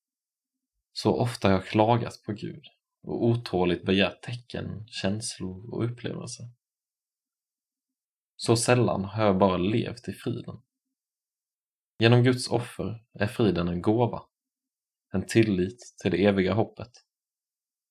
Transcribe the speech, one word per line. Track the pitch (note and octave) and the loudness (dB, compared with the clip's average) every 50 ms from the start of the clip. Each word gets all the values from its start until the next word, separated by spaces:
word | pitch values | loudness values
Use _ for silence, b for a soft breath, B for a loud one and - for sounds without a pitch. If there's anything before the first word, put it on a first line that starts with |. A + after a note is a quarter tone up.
| _ _ _ _ _ _ _ _ _ _ _ _ _ _ _ _ _ _ | _ _ _ _ _ _ _ _ _ _ _ _ _ _ _ _ _ _
Så | - - - G#2+ F2+ | -8 -2 0 0 2
ofta | - A#2+ A#2+ - - - | 2 0 -2 -2 0 2
har | G2 G2 | 2 2
jag | F2+ - | 2 0
klagat | - - G#2+ G#2+ A2+ A#2+ A#2+ A#2+ - - - _ | 0 2 2 4 4 2 0 -2 -6 -10 -12 _
på | - | -10
Gud | G#2 - - - - - - - _ _ _ _ _ _ | -10 -10 -10 -14 -14 -16 -20 -20 _ _ _ _ _ _
och | - - - - A2+ | -12 -8 -4 -2 0
otåligt | A#2 A#2 A#2+ A#2+ - - F2+ F2+ F2+ E2+ - - | 0 0 0 -2 -4 -2 0 0 0 0 -2 0
begärt | F#2+ F#2+ G2 F#2+ F2 - - | 0 2 2 2 0 -2 -8
tecken, | - - A#2+ - - - - F#2 F#2+ F#2+ G2 G2+ G#2+ | -12 -12 -12 -12 -12 -12 -10 -10 -8 -10 -10 -12 -14
känslor | - - - - F#2+ G#2 A2 A#2 - - - F#2 F#2 F#2 F#2+ - - - | -14 -10 -6 -4 -4 -4 -4 -8 -10 -10 -10 -10 -10 -12 -12 -14 -10 -6
och | - A2+ | -6 -4
upplevelser. | A#2+ A#2+ - - - - - - - - - A#2+ - - _ _ _ _ _ _ _ _ _ _ _ _ _ _ _ _ _ _ _ _ _ _ _ _ _ _ _ _ _ _ _ _ _ _ _ _ | -6 -6 -8 -10 -10 -10 -10 -12 -14 -14 -16 -16 -18 -20 _ _ _ _ _ _ _ _ _ _ _ _ _ _ _ _ _ _ _ _ _ _ _ _ _ _ _ _ _ _ _ _ _ _ _ _
Så | - - - A#2 | -4 0 2 2
sällan | A#2 - - B2 B2 A2+ F#2+ - G2+ F#2+ | 2 4 4 4 4 4 2 0 -2 -4
har | - G#2 A2+ A2 | -6 -2 0 2
jag | G2+ F#2+ | 4 4
bara | F#2+ G2+ F#2+ F2+ | 4 4 2 2
levt | F2 F2+ G2+ A#2 A2+ - - - - - | 2 0 0 0 -2 -2 -4 -8 -12 -12
i | G2 G2+ | -14 -12
friden. | - - A#2+ A2+ - - - - - _ _ _ _ _ _ _ _ _ _ _ _ _ _ _ _ _ _ _ _ _ _ _ _ _ _ _ - | -8 -8 -8 -8 -8 -10 -14 -16 -18 _ _ _ _ _ _ _ _ _ _ _ _ _ _ _ _ _ _ _ _ _ _ _ _ _ _ _ 2
Genom | A2 A#2 A#2+ B2 A#2+ | 6 6 6 8 6
Guds | B2+ B2 B2 - | 4 2 2 0
offer | - A#2+ A#2 A#2 - - - F2 G2 A2 - _ _ - | -2 -2 -2 -4 -6 -8 -8 -8 -8 -8 -12 _ _ -8
är | - G2+ | -4 -4
friden | A2 - - A#2 G2 F2 F2 E2+ | -2 0 2 2 2 2 2 0
en | F2 F2 F2 | -2 -4 -2
gåva, | E2+ G#2+ A2 A#2+ A#2+ - - - - _ _ _ _ _ _ _ _ _ _ _ _ _ _ _ _ _ - | 0 0 2 2 2 0 -2 -6 -12 _ _ _ _ _ _ _ _ _ _ _ _ _ _ _ _ _ -6
en | F#2+ F2+ | -4 -2
tillit | - - A2+ A2 G#2+ F#2+ F2+ F2+ G2 - - - - - - | 2 4 4 4 4 2 0 0 -2 -4 -10 -20 -20 -10 -6
till | - G2 | -4 -2
det | E2+ F2 G2+ | 0 2 4
eviga | G#2 G2 G2 F2+ F#2 F#2+ | 4 4 4 2 2 2
hoppet. | A2 G#2 - - - - - _ _ _ _ _ _ _ _ _ _ _ _ _ _ _ _ _ _ _ _ | 0 -2 -2 -6 -14 -16 -16 _ _ _ _ _ _ _ _ _ _ _ _ _ _ _ _ _ _ _ _